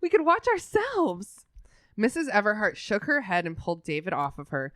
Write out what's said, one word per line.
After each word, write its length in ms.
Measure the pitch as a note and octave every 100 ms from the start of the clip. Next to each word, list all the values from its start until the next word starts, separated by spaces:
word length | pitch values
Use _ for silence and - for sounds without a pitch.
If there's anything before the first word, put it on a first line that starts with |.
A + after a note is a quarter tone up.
We 80 | F4
could 160 | G#4
watch 220 | D#4 F4 A#4+
ourselves. 960 | G#4 - G#4+ A#4 B4 D#4+ F3+ G3+ - _ - - _ _ -
Missus 320 | A3 E4 D4+
Everhart 480 | G#3 G#3 G#3 G#3 -
shook 280 | - G#3
her 180 | A#3+ D4
head 240 | A3 F3 E3+
and 100 | E3
pulled 260 | - E3+
David 300 | E3 D3+ E3+
off 260 | D3 C#3+ -
of 120 | C#3+
her. 220 | C#3 C3+